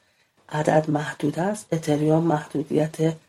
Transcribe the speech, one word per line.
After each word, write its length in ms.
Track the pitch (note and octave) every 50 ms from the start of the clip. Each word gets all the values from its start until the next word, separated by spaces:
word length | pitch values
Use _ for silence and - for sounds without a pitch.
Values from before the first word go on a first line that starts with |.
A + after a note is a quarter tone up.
| _ _ _ _ _ _ _ _ _ -
عدد 400 | - D3+ D3+ - D#3 D#3+ D#3 -
محدود 500 | C#3 D3 D3+ - - - - D3 D3+ D3+
است، 260 | E3+ G3+ G#3+ G#3 - -
اتریوم 520 | E3+ D#3 D#3 D#3 D3 D3 D3+ D3+ D#3 D#3 E3
محدودیت 920 | E3 D3+ D3+ D#3 - - C#3+ D#3 - D3 D3+ D3+ D#3 D#3 - D#3+ D#3+ D#3+ - _